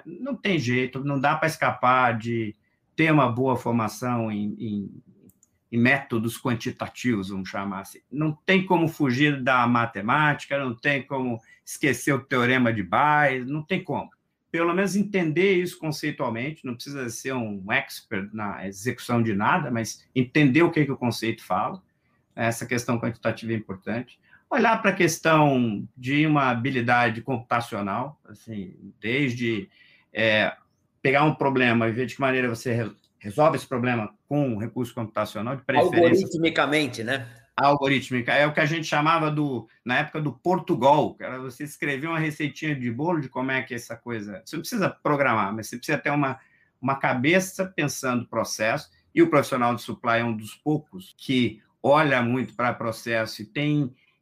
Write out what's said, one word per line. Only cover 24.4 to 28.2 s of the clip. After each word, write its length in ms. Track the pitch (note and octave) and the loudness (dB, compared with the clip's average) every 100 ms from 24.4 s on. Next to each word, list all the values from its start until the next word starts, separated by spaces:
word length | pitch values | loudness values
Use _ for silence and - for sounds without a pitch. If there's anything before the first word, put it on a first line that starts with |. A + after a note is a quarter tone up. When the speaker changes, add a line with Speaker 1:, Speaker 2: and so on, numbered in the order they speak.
| - | -4
Speaker 1:
Olhar 320 | C#4 A3+ A3 | 2 2 2
pra 100 | G3+ | 0
questão 960 | F#3 E3+ - E3 D#3 D3 C3 A#2 G2+ - C3 | 2 0 2 2 6 6 4 0 -2 -8 -10
de 300 | B2 D3 D#3 | -2 2 2
uma 240 | D3 C3 | 2 2
habilidade 720 | A#2 C3 C3 A#2+ B2 A#2+ A2+ | 0 -2 -2 2 2 2 -2
computacional, 1000 | C#3 B2 - A#2+ - G#2 G2+ G#2+ C#3+ D3+ | -4 -6 -2 -4 -2 -6 -4 -4 -6 -12